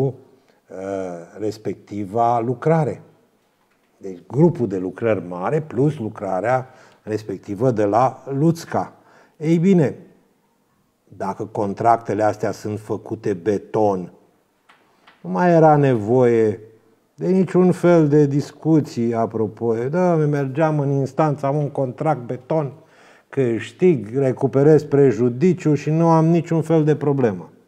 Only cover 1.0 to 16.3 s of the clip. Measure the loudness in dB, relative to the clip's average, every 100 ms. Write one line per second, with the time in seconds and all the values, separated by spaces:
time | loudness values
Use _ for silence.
1 | -8 -12 -16 -10 -8 -8 -10 -10 -12 -10
2 | -6 -2 0 0 -4 -4 -2 0 -2 -8
3 | -16 _ _ _ _ _ _ _ _ _
4 | -18 -16 -6 2 2 2 -4 -4 -8 -4
5 | -2 -2 -4 -8 -4 -4 -4 -2 -2 -2
6 | -8 -8 -6 -4 -2 -2 -4 -18 -20 _
7 | -8 -8 -8 -12 -10 -2 0 0 0 2
8 | 0 -2 -8 -2 0 -2 -4 -6 -6 -12
9 | _ _ _ -8 -2 2 4 4 2 -2
10 | -16 _ _ _ _ _ _ _ _ _
11 | _ -10 -8 -8 -8 -6 -4 0 2 2
12 | 0 -2 -2 -2 -6 -6 -8 -8 -8 -10
13 | -10 -8 -6 -4 -2 -4 -4 -2 0 -2
14 | -8 -16 _ _ _ _ _ _ _ _
15 | _ _ -8 0 2 6 6 6 4 2
16 | 2 2 4